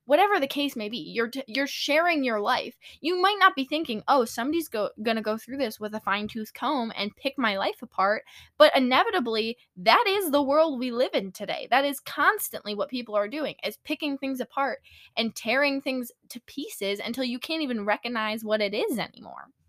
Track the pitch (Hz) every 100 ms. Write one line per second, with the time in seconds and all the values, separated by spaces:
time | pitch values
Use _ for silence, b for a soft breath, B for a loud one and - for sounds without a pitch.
0 | - 302 403 392 269 285 285 240 208 226
1 | 156 190 226 269 220 269 277 - - 302
2 | 349 311 254 214 202 247 - - B B
3 | 180 359 381 415 381 370 262 311 320 220
4 | - 277 226 - 254 330 311 220 202 -
5 | 226 220 214 220 - 269 233 - 214 214
6 | 196 202 208 226 214 - 254 285 226 -
7 | 202 - 269 - 226 196 240 - 240 -
8 | 196 220 - B B - 202 277 247 262
9 | 440 381 233 220 220 233 b 180 185 269
10 | 440 403 349 285 269 302 320 254 254 240
11 | 262 277 196 - 185 - - 254 285 277
12 | - - 330 415 - - 208 208 - 254
13 | 233 208 208 302 240 - - - - 302
14 | 302 277 269 254 - 277 277 - b b
15 | b - 226 - 226 262 285 269 269 262
16 | 240 - _ - - - 415 - 196 202
17 | 214 240 254 240 - 320 277 226 202 208
18 | 240 233 214 220 214 214 202 208 427 226
19 | 160 - 87 - - _